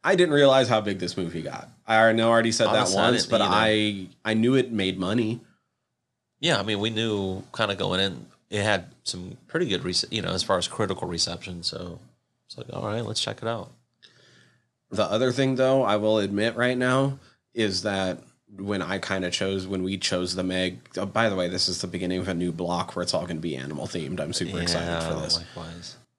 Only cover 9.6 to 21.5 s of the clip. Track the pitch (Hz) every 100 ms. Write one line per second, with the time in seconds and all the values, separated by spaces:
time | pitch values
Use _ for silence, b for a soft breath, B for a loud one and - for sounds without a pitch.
9.6 | 165 90 87 87 - 110 90 90 - 92
10.6 | 87 - 101 95 87 85 - 85 - 87
11.6 | 85 - 87 85 - _ _ _ _ -
12.6 | - - 104 110 110 110 - 107 113 117
13.6 | - _ _ _ b b b b b b
14.6 | b _ _ 117 92 107 127 123 135 127
15.6 | 131 135 117 104 107 110 98 101 113 117
16.6 | 123 123 127 127 139 135 b b _ 117
17.6 | 107 92 104 98 95 90 - _ _ 101
18.6 | 98 101 82 98 - 95 90 - 95 98
19.6 | 92 98 92 98 - 92 90 92 92 92
20.6 | 92 87 - - 98 107 113 95 87